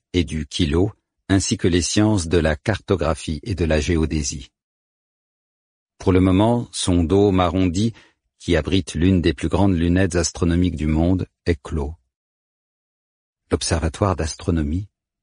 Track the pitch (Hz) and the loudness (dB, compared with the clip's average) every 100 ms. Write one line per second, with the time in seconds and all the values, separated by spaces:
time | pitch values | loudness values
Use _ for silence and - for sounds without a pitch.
0 | _ 90 78 80 76 - 80 80 104 - | _ -2 -2 -6 -8 -2 0 0 -2 -6
1 | _ _ - 98 - 110 95 87 82 104 | _ _ 0 0 0 -2 0 0 0 0
2 | 107 104 80 87 78 76 - 98 - 98 | 2 0 0 0 0 -2 -4 -4 -2 -2
3 | 78 82 - 78 - 87 80 78 76 82 | -2 -4 -6 -8 -8 -4 0 0 0 0
4 | 78 78 73 71 - _ _ _ _ _ | 0 -2 -4 -8 -14 _ _ _ _ _
5 | _ _ _ _ _ _ _ _ _ - | _ _ _ _ _ _ _ _ _ -4
6 | 101 92 92 92 113 120 120 - - 87 | 2 4 4 4 2 0 -4 -6 0 0
7 | 80 98 101 92 90 92 92 87 113 - | 2 4 4 2 0 2 0 0 -2 -4
8 | _ _ _ _ - 85 - 92 - 76 | _ _ _ _ 0 0 2 -2 -2 0
9 | 90 92 80 76 82 85 101 85 87 90 | 2 4 2 0 -2 2 2 2 2 2
10 | 95 87 - - 85 87 90 78 76 78 | 0 0 -2 -2 0 2 0 -2 -2 0
11 | 85 92 - _ - 82 - 78 71 82 | 2 0 -4 _ -4 -4 -4 -6 -6 -10
12 | _ _ _ _ _ _ _ _ _ _ | _ _ _ _ _ _ _ _ _ _
13 | _ _ _ _ - - - 82 78 - | _ _ _ _ -6 -4 -2 -2 -2 0
14 | 101 90 80 - - 82 73 90 104 _ | 0 0 -4 -4 -2 -2 -2 -4 -6 _
15 | _ _ | _ _